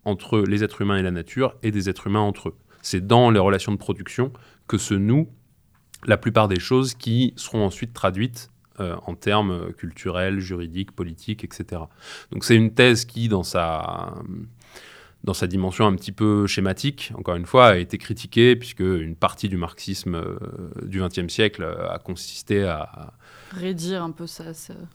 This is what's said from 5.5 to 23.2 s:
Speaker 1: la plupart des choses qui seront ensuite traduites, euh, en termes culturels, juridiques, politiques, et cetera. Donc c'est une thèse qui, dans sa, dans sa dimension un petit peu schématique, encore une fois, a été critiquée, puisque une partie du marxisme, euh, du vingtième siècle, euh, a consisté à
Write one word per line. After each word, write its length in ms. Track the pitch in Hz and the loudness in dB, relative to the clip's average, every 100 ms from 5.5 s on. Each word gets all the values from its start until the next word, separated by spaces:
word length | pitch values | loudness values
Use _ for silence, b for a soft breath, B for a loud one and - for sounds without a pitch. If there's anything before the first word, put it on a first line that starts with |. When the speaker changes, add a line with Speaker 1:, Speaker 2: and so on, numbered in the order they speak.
| _ _ _ _ - - | _ _ _ _ -6 0
Speaker 1:
la 120 | 104 | 2
plupart 300 | 117 113 104 | 2 2 4
des 120 | 92 | 2
choses 360 | - 131 131 - | 2 0 0 -4
qui 380 | - 117 127 - | -2 0 0 -2
seront 260 | - 117 101 | -6 0 0
ensuite 280 | - 117 | -2 -10
traduites, 580 | - 95 92 123 - - _ _ - | -2 -2 0 -4 -6 -20 _ _ -10
euh, 160 | 92 85 - | -8 -8 -10
en 100 | 85 | -6
termes 580 | 104 104 101 87 87 | 0 2 2 -2 -6
culturels, 640 | - 85 - 92 87 95 98 | -10 -12 -10 -6 -2 -2 -2
juridiques, 520 | 92 90 85 87 98 | -4 -8 -8 -8 -8
politiques, 520 | - 87 80 - 107 | -8 -10 -10 -8 -8
et 60 | - | -10
cetera. 380 | - - 87 78 B B B B | -12 -10 -10 -12 B B B B
Donc 120 | 101 | -4
c'est 120 | - 113 | 4 6
une 180 | 110 | 6
thèse 320 | 113 123 117 - | 6 6 6 0
qui, 220 | 117 117 | -4 0
dans 140 | 98 | 0
sa, 720 | 85 92 82 80 85 87 87 85 - 82 - - b b b b b b | 0 -2 -2 -4 -6 -8 -10 -12 -12 -14 -14 -20 b b b b b b
dans 100 | - | -6
sa 140 | 92 90 | -2 -2
dimension 380 | 95 92 92 107 | 0 0 2 2
un 100 | 92 | 2
petit 160 | - | -4
peu 360 | 92 107 104 101 | -2 2 2 2
schématique, 640 | - 95 92 143 139 - 90 | 0 -2 -2 -4 -6 -12 -10
encore 200 | 92 87 | -4 -4
une 100 | 87 | 4
fois, 220 | 131 120 | 8 10
a 100 | 92 | 8
été 200 | 90 98 | 2 -6
critiquée, 580 | - 107 - 113 120 123 | -8 -10 -2 6 6 6
puisque 240 | - - | 0 -4
une 360 | 92 90 80 82 | -2 -2 -4 -2
partie 340 | 98 - 101 | -2 0 -4
du 80 | 92 | -4
marxisme, 580 | 85 - - 92 92 82 | -6 -8 -10 -8 -6 -6
euh, 220 | 87 92 - - 90 - | -8 -10 -12 -14 -14 -12
du 160 | 98 95 | -8 -4
vingtième 300 | 92 95 87 | -4 -4 -4
siècle, 340 | - 107 - | 0 0 0
euh, 260 | 82 85 85 | -8 -6 -8
a 100 | 85 | -8
consisté 640 | - 85 - - - 101 | -10 -12 -12 -10 -2 0
à 500 | 95 78 - - - - | 0 -4 -8 -14 -20 -20